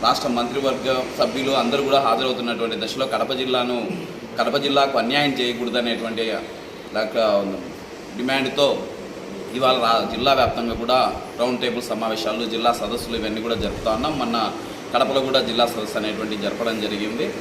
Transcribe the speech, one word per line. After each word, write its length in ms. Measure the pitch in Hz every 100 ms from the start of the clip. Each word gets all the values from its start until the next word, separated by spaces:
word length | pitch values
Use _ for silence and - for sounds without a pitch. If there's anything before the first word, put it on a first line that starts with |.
రాష్ట్ర 240 | 113 - 143
మంత్రివర్గ 760 | 120 120 135 135 117 131 127 - -
సభ్యులు 320 | 120 123 135
అందరూ 320 | 135 120 139
కూడా 160 | 139 139
హాజరవుతున్నటువంటి 840 | 127 117 131 120 120 113 113 110 113
దశలో 220 | 131 131
కడప 260 | 110 113
జిల్లాను, 560 | 127 127 127 123 123 101 87 - - - -
కడప 180 | 117 139
జిల్లాకు 400 | 143 139 139 123
అన్యాయం 360 | 117 143 143
చేయకూడదనేటువంటి 880 | 123 123 117 117 120 120 110 117 110 113 101 - - - - - 104
లెక్క 200 | 110 120 110 101 98 95 87 - - - - 104
డిమాండ్తో 680 | 127 135 131 143 139 110 101 - - - - - -
ఇవాళ 220 | 127 131 131
రా-, 360 | 117 113 101
జిల్లా 220 | 110 131
వ్యాప్తంగా 400 | 135 120 123 117
కూడా 480 | 110 117 127 110 - - -
రౌండ్ 220 | 123 120
టేబుల్ 200 | 123 113
సమావేశాలు, 640 | - 110 113 110 110 113 117
జిల్లా 280 | 113 120
సదస్సులు 440 | 117 107 117 117 117
ఇవన్నీ 240 | 107 107
కూడా 140 | 113 110
జరుపుతా 360 | 101 95 113
ఉన్నాం. 280 | 110 143 147
మొన్న 340 | 117 117 107 - - - -
కడపలో 280 | 131 131 135
కూడా 180 | 131 131
జిల్లా 260 | 117 113 117
సదస్సు 320 | 113 107 117
అనేటువంటి 400 | 110 104 107 107
జరపడం 440 | 101 104 117 110
జరిగింది. 520 | 104 104 107 117 156 -